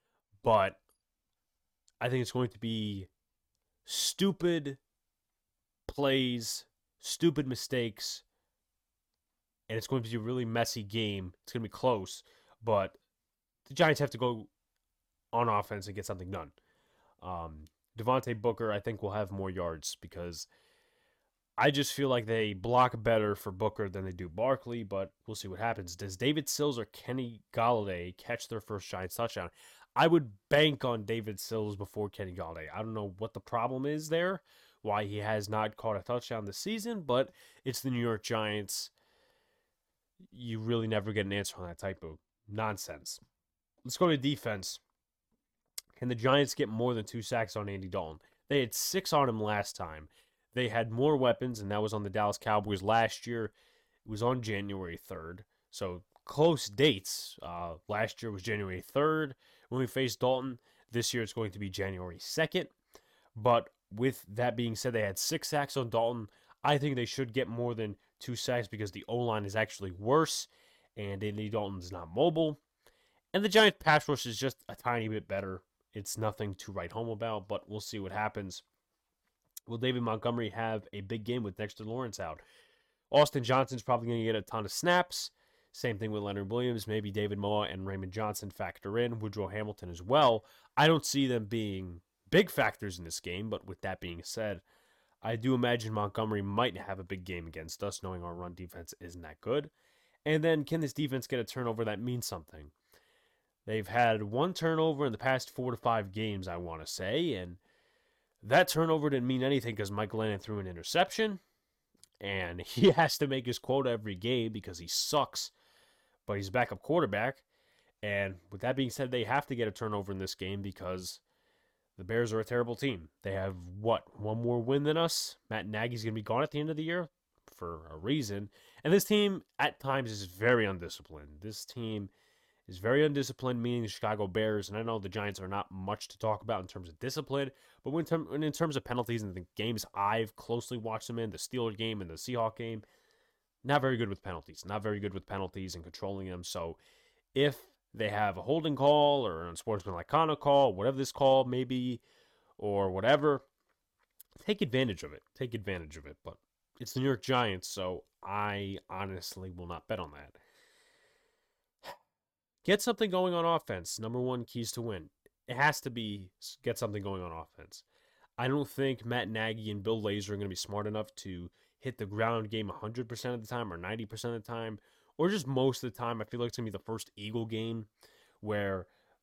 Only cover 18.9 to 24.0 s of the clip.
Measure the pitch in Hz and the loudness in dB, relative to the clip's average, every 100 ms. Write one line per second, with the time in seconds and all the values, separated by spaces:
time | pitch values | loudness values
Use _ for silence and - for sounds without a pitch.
18.9 | 104 104 101 101 98 95 92 87 82 - | -4 -2 -2 -2 -2 -4 -2 -4 -4 -8
19.9 | - 87 - 87 80 - _ _ _ _ | -10 -12 -10 -8 -8 -12 _ _ _ _
20.9 | _ _ _ _ _ _ - 131 139 139 | _ _ _ _ _ _ 4 4 6 2
21.9 | - 139 123 107 113 107 98 101 123 123 | 2 2 4 2 2 0 -2 2 6 6
22.9 | 120 110 113 107 101 - 95 107 - 101 | 4 4 4 4 0 -4 -2 -2 0 -4
23.9 | 95 | -4